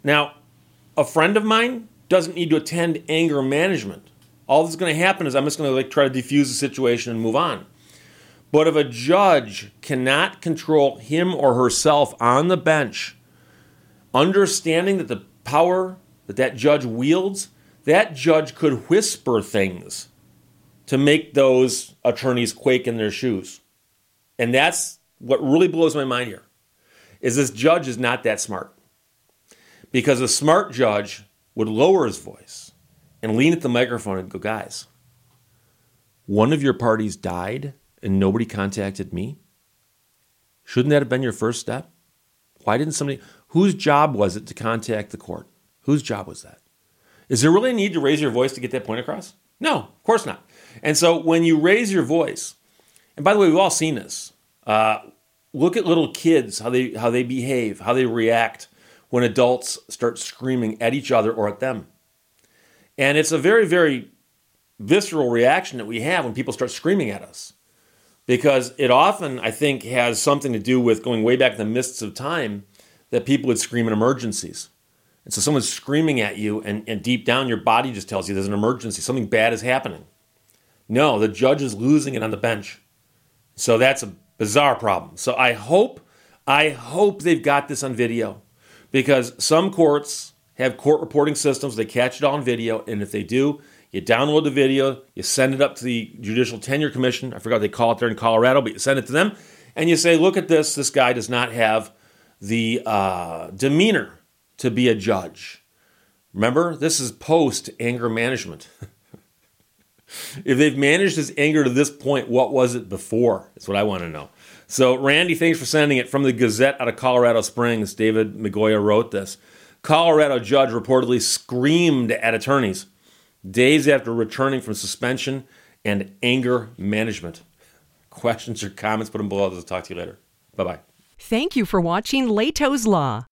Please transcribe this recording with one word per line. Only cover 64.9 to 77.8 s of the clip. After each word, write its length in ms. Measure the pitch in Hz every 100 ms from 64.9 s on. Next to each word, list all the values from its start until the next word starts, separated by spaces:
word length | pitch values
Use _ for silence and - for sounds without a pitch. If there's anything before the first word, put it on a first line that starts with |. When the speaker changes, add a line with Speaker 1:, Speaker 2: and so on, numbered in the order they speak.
| 185 196 160 127
Speaker 1:
reaction 480 | 120 120 170 185 131
that 80 | 107
we 160 | 117
have 220 | 135 180
when 100 | 127
people 180 | 113 143
start 180 | 117 123
screaming 400 | - 165 196 123
at 120 | 98
us. 320 | - - - _ _ _ _ _ _ _ -
Because 480 | 123 147 135 123 -
it 140 | 131
often, 480 | 127 175 208 160 127
I 120 | 113
think, 340 | - 147 131
has 360 | 107 123 120 110
something 320 | 147 143 139
to 60 | 113
do 200 | 110 127
with 240 | 120 110
going 200 | 123 117
way 120 | 113
back 180 | 123 131
in 60 | 110
the 60 |
mists 380 | 107 120 127 -
of 100 | 110
time 520 | 101 135 165 113 101 - _ _ _ _
that 160 | 120
people 240 | 120 139 131
would 100 | 113
scream 280 | - 120 113
in 60 |
emergencies. 760 | 107 117 135 117 101 85 82 - _ _ _ _ _
And 80 | -
so 80 | -
someone's 260 | 143 143 113
screaming 540 | - - 147 160 131
at 160 | 104 101
you, 240 | 107 107
and, 240 | 104 104 110
and 160 | 107
deep 220 | 117 120
down 240 | 101 123 131
your 80 | 110
body 340 | 104 113